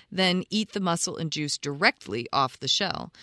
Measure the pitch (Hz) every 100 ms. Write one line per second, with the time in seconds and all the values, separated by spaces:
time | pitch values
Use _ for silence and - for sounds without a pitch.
0 | - 185 185 180 - 214 208 202 185 170
1 | - - 160 147 147 - 143 143 214 -
2 | - 110 117 139 131 - 135 - 190 -
3 | - -